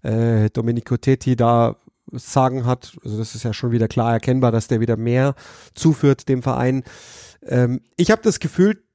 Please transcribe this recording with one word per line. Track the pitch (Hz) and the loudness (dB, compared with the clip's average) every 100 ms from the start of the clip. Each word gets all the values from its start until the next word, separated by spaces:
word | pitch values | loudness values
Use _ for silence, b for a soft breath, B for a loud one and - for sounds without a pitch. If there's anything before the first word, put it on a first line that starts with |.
äh, | 117 110 117 113 107 | -2 0 2 2 0
Domenico | - 113 117 - 120 | 0 -2 -4 -4 -2
Teti | - 131 - | 0 0 0
da | 120 117 117 117 110 - _ - | 2 2 4 2 -2 -18 _ -18
Sagen | 127 - 139 131 131 | -16 -4 0 0 0
hat, | 120 127 - - | -4 -4 -8 -16
also | - 107 | -10 -8
das | 110 | -8
ist | 117 | -8
ja | 117 | -8
schon | 104 123 | -4 -2
wieder | 117 110 | 0 0
klar | - 117 | 0 0
erkennbar, | 113 - 131 123 | 0 0 2 2
dass | 113 - | 0 0
der | 113 | -2
wieder | 117 110 | 0 -2
mehr | 120 123 139 135 B B B | 0 0 0 -2 B B B
zuführt | - 165 151 143 135 - | 0 0 4 2 2 0
dem | 127 | -2
Verein. | 131 127 123 131 B B B B B B | -2 0 0 -2 B B B B B B
Ähm, | - 123 123 123 _ - | -4 0 0 -2 _ -2
ich | 175 | 2
hab | 220 | 4
das | 226 - | 2 -2
Gefühl | 156 - 196 208 _ | -6 2 2 0 _